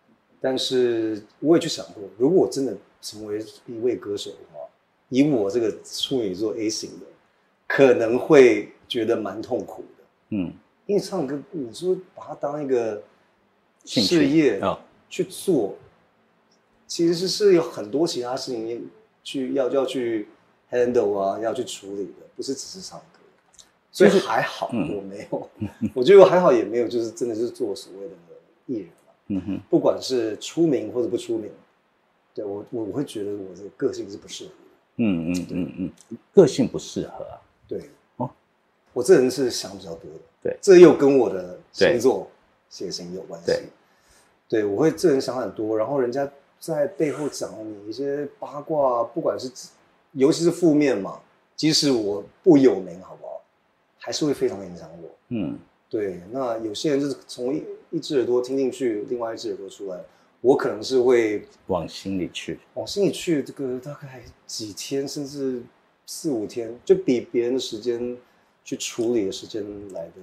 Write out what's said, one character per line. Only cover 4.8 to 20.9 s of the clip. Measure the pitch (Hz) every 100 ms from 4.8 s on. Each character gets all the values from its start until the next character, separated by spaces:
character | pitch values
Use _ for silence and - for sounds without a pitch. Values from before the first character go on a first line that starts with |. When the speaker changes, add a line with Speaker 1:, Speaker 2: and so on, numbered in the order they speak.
| _ _ -
Speaker 1:
以 | 127 147
我 | 131 98
这 | 117
个 | 110 98 -
处 | - - 135
女 | 104 90
座 | 107 113
A | 110
型 | - 82 -
的， | - - _ _ _ _ -
可 | - 135
能 | 113 113 123
会 | - 151 123 107 104 - -
觉 | 123 110
得 | 113
蛮 | 104 104
痛 | 107 117 92
苦 | - - _
的。 | _ _ -
Speaker 2:
嗯。 | 104 85 - _ _ -
Speaker 1:
因 | 196
为 |
唱 | - 185 131
歌， | 143 -
你 | 170 120
说 | 107 175 185 -
把 | - 123
它 | 151
当 | 143 151
一 | 139
个 | 127 110 104 - _ _ _ _ _ _ _ -
Speaker 2:
兴 | -
趣。 | 185 170
Speaker 1:
事 | 139
业 | 156 139 98
Speaker 2:
哦。 | 95 - - _ _
Speaker 1:
去 | -
做， | 180 - - 156 98 - - _ _ _ _ _ _ _ _ _ -
其 | - 170
实 | 170
是， | 185
是 | - 208
有 | 175
很 | 165 - 107
多 | 139 165
其 | 123
他 | 120 135
事 | -
情 | 117 113 117 - - _ _
去， | - 143 127
要， | 139 123
要 | 135 127
去 | 135 120 110 104 - _ _ _
handle | 123 123